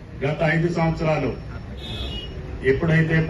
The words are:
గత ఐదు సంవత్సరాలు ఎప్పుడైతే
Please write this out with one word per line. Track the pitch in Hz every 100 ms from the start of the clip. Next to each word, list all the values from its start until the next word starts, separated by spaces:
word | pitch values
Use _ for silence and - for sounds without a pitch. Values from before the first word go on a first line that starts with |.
| - - 135
గత | 160 160 160
ఐదు | 170
సంవత్సరాలు | 170 165 160 156 147 135 - - - - - - - - - - - - - 131
ఎప్పుడైతే | 135 165 160 160 160